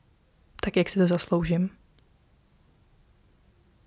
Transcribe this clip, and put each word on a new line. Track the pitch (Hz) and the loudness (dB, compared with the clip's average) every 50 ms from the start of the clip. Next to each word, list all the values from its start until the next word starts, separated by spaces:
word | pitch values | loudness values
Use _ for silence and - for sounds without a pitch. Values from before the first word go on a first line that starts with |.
| _ _ _ _ _ _ _ _ _ _ - - | _ _ _ _ _ _ _ _ _ _ -14 -8
tak | - 196 - | -6 -2 0
jak | 185 170 - | 0 0 0
si | - 196 | 2 2
to | 180 | 2
zasloužím. | 175 175 170 - - 180 170 165 160 170 170 185 190 - - _ _ _ _ _ _ _ _ _ _ _ _ _ _ _ _ _ _ _ _ _ _ _ _ _ _ _ _ _ _ _ _ _ _ _ _ _ _ _ _ _ | 2 2 0 -2 0 -2 -2 0 0 0 0 -2 -2 -6 -10 _ _ _ _ _ _ _ _ _ _ _ _ _ _ _ _ _ _ _ _ _ _ _ _ _ _ _ _ _ _ _ _ _ _ _ _ _ _ _ _ _